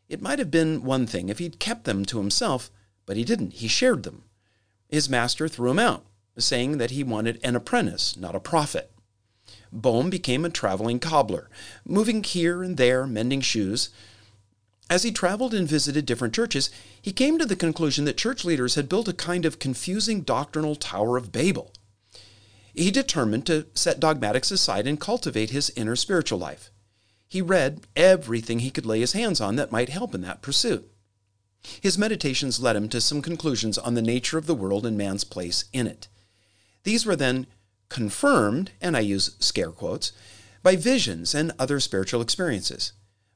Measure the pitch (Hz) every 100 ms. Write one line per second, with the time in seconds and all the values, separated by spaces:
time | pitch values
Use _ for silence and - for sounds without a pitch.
0 | - - 202 285 185 165 160 156 131 135
1 | 113 92 90 107 170 - - 226 - 98
2 | 98 117 98 - 226 131 - _ _ _
3 | - 101 120 220 95 - 113 - 254 170
4 | - - - _ _ _ _ _ - 151
5 | 135 123 120 - 156 - 123 160 233 101
6 | - _ _ - - 123 127 151 117 135
7 | 135 107 113 113 127 120 - 240 113 82
8 | - - 92 90 - 165 147 - - _
9 | _ _ _ _ - - - 113 123 117
10 | 160 185 131 127 170 - 104 95 113 120
11 | 160 160 107 85 - - - - - 190
12 | 220 220 202 180 170 175 185 151 123 127
13 | 135 107 120 139 127 113 95 120 - -
14 | - - - _ _ _ _ _ - 180
15 | 233 - 180 208 254 220 160 151 143 143
16 | 127 117 117 220 233 - - - - -
17 | 202 190 269 320 285 185 165 156 156 135
18 | 147 - 226 262 175 151 123 143 135 190
19 | 220 175 170 175 165 - 135 127 - 202
20 | 220 208 143 120 147 156 156 147 - 92
21 | 110 123 110 110 175 175 - - _ _
22 | _ - - - - - - - 185 190
23 | - 160 110 107 - 156 156 - - 143
24 | 156 151 107 123 - 190 - 98 123 147
25 | - 233 165 110 110 139 143 - 110 123
26 | - 180 147 101 80 - - _ _ _
27 | _ _ _ 185 180 190 139 151 - -
28 | 185 190 131 117 113 117 127 147 117 110
29 | 123 196 233 151 104 123 - 113 123 165
30 | 233 95 90 - - 139 240 117 - _
31 | _ _ _ _ _ _ - - 196 180
32 | 214 214 143 127 139 113 123 107 107 120
33 | - 147 151 165 160 117 110 101 120 120
34 | 113 123 - 160 156 139 95 101 113 104
35 | 101 98 - - 87 - - 131 113 -
36 | - _ _ _ _ _ _ _ 190 226
37 | 220 165 131 131 127 _ _ _ - -
38 | 107 - 285 226 104 131 190 - 175 143
39 | 104 98 92 - - 104 82 82 82 92
40 | - - - - - - 185 190 220 262
41 | 120 85 85 147 160 - 131 143 - 98
42 | 95 120 117 - 151 104 - 62 - -
43 | _ _ _